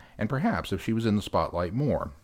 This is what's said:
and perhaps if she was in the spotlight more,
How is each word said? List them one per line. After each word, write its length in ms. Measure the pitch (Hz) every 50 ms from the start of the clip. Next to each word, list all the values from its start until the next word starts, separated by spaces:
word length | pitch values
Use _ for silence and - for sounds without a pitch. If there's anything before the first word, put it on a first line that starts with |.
| - - - -
and 100 | 107 107
perhaps 440 | 139 135 170 233 214 - - -
if 100 | 101 92
she 100 | - -
was 140 | 113 113 113
in 100 | 113 104
the 60 | 104
spotlight 500 | 95 - - 92 80 78 - 85 90 87
more, 380 | 95 123 147 143 92 - - - - -